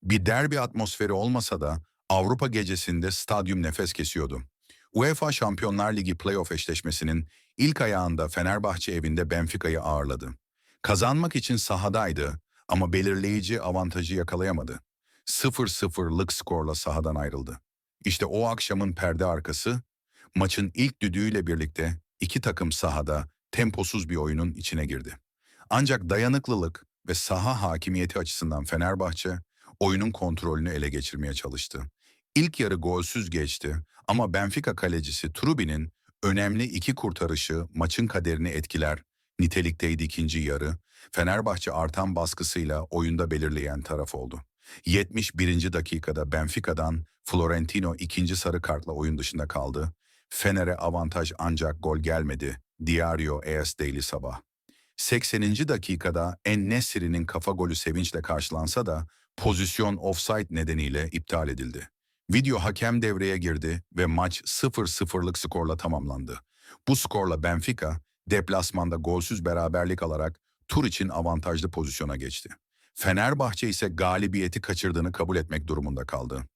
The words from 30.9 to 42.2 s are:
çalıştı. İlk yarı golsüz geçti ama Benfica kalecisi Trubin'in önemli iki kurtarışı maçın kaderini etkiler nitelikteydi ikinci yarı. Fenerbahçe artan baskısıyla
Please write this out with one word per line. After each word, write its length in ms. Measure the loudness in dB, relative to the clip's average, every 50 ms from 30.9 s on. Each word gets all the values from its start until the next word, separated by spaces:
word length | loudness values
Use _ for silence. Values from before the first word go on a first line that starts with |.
| -2 -4 -4 -4 -6 -4 -4 -4 -4
çalıştı. 480 | -4 -6 -6 -6 -6 -8 -8 -8 -8 -10 -10 _ _ _ _ _ _ _ _ _
İlk 260 | 4 4 4 2 0
yarı 140 | 0 0 2
golsüz 560 | 2 2 0 0 0 0 -2 -2 -4 -4 -2
geçti 460 | -2 -2 -2 -2 -2 -4 -4 -4 -4 -4 -6 _ _ -20 -2 0
ama 260 | 2 2 2 2 2
Benfica 420 | 0 0 2 0 0 -2 -2 -2
kalecisi 560 | 0 0 0 0 0 -2 -2 -4 -4 -4 -6 -6
Trubin'in 600 | 0 2 2 2 2 2 0 0 -2 -4 -6 _ _ _ _ _ _ 0
önemli 420 | 2 2 4 2 2 2 0 0
iki 300 | 0 -2 -4 -2 -2 -2
kurtarışı 720 | 0 0 -4 -2 0 0 0 0 -2 -2 -2 -2 -2 -2 -4 -2
maçın 320 | -2 0 0 2 0 0
kaderini 420 | 0 0 0 0 0 0 0 0 -2
etkiler 500 | -2 -2 -4 -2 -2 0 0 0 0 -2 -6 _ _ _ _ _ _ _
nitelikteydi 640 | 2 2 4 4 2 2 0 0 0 0 2 2 0
ikinci 360 | -2 -2 -2 -2 0 0 0
yarı. 400 | 0 0 -2 -2 -2 -2 -4 -4 _ _ _ -20 -20 -8 0
Fenerbahçe 600 | 2 2 4 4 2 2 0 -2 -2 -2 -4 -2
artan 440 | 0 -2 0 0 -2 -2 0 0
baskısıyla 680 | 0